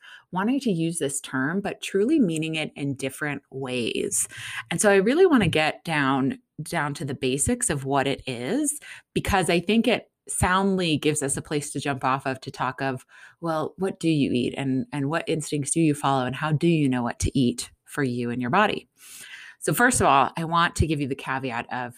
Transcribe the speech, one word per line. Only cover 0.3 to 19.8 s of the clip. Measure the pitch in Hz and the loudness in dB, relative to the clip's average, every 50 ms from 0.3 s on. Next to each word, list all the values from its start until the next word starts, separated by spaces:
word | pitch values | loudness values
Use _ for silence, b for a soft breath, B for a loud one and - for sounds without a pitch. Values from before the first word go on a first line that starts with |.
wanting | - 180 196 233 269 277 | -4 -2 0 0 0 0
to | - 240 | 0 0
use | 185 165 165 165 170 - | 0 2 0 -2 -2 -2
this | 147 143 151 - | -4 -4 -4 -6
term, | - - - 131 131 147 170 202 | -8 -6 -4 -2 -2 0 -2 -2
but | 202 180 - - | -4 -4 -8 -8
truly | - - - 190 208 247 330 311 | -10 -2 0 0 2 4 4 4
meaning | 233 170 160 156 160 160 160 | 4 2 2 -2 -2 -2 -2
it | 156 151 - - | -4 -4 -6 -6
in | - 143 139 139 | -6 -4 -4 -4
different | 139 139 131 - - 156 147 143 - _ _ | -4 -6 -8 -6 -6 -6 -6 -6 -8 _ _
ways. | - 135 135 127 127 123 117 - - - - - - - - B B B B B B B B B | -10 -8 -6 -4 -2 -2 -2 -2 -2 -2 -4 -2 -2 -2 -4 B B B B B B B B B
And | - 165 | -2 2
so | - 208 | 4 6
I | 202 | 6
really | 190 185 226 269 339 392 | 6 4 4 6 6 6
wanna | 370 302 240 190 160 | 6 6 4 4 4
get | - 156 156 151 - - | 2 2 2 2 -2 -4
down, | _ 175 160 151 139 131 139 135 131 135 - - _ _ _ - | _ -2 0 2 2 2 2 2 2 0 -2 -4 _ _ _ -14
down | 156 - 180 165 147 147 143 | -10 -4 -4 -2 -2 -2 -4
to | - 170 | -6 -6
the | 135 139 | -6 -4
basics | - 139 127 127 143 - - 247 240 - - | -2 -2 -2 0 0 0 0 0 0 0 -2
of | 165 135 135 | -2 -2 -2
what | 135 139 139 131 | 0 0 2 2
it | 139 - - - | 2 -2 -4 -6
is, | - 127 117 123 135 208 285 311 269 - - B B B B B _ _ | -8 -8 -6 -4 -4 -2 -2 -2 -2 -4 -6 B B B B B _ _
because | 131 - - 190 185 175 170 | -2 0 2 2 2 4 4
I | 175 175 | 2 2
think | 175 - 214 226 220 254 | 2 2 2 2 4 2
it | 202 - - _ _ _ _ - | 0 0 -2 _ _ _ _ -10
soundly | - - - 185 180 190 196 196 190 185 180 165 156 | -2 0 2 2 2 2 2 2 2 2 2 0 0
gives | 139 - 151 151 - 135 | 2 2 0 0 0 -2
us | 143 - | -2 -4
a | - | -4
place | - - 160 147 143 - | -4 -4 -4 -4 -4 -4
to | - 143 | -8 -6
jump | - 147 139 131 - | -4 -4 -4 -2 0
off | 131 131 135 - | -2 -2 0 -2
of | 139 131 131 | -6 -6 -6
to | - 139 | -8 -14
talk | - - 139 127 131 - | -8 -4 -4 -4 -4 -4
of, | 139 139 127 127 - B B B B B B B | -4 -4 -4 -6 -10 B B B B B B B
"Well, | 170 170 160 156 147 - - | -4 -4 -2 -2 -4 -4 -4
what | - 185 190 - _ | -4 -4 -4 -4 _
do | - 165 | 0 2
you | 160 147 131 87 | 2 2 2 2
eat | - 123 - - - | 2 0 0 -2 -4
and, | - 139 135 131 131 - - | -4 -2 0 0 -2 -2 -4
and | - 147 139 139 | -4 -4 -2 -2
what | 160 165 - - | -2 -4 -2 -2
instincts | 160 156 147 - 156 147 139 - | -4 -4 -2 -4 -4 -4 -2 -2
do | - 165 | 0 2
you | 165 151 | 2 2
follow | 147 - - 139 139 135 123 | 2 2 0 2 2 2 0
and | 127 127 | -2 -4
how | - 151 156 | -4 -2 0
do | 160 135 175 175 | 0 2 4 4
you | 170 156 147 135 | 4 4 4 2
know | 127 127 | 2 0
what | 117 117 - - | -2 -4 -4 -4
to | - - - | -4 -2 0
eat?" | 147 127 120 120 - - - _ _ _ | 2 2 2 0 -2 -10 -12 _ _ _
for | - - 151 143 | -10 -4 -4 -4
you | 127 120 123 120 120 | -2 -2 -4 -4 -4
and | 120 123 | -4 -4
your | 123 120 | -2 2
body? | 147 190 214 - - - - _ _ B B B B B B B B B B B B B | 2 4 4 2 0 -4 -8 _ _ B B B B B B B B B B B B B
So | - - 160 | -2 -2 2
first | - | 4